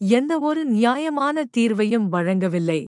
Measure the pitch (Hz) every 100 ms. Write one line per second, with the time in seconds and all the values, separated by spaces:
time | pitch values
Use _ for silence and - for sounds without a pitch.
0 | 196 233 285 320 294 311 311 214 233 262
1 | 320 294 285 302 285 - 233 208 214 233
2 | 202 175 175 190 185 175 165 160 -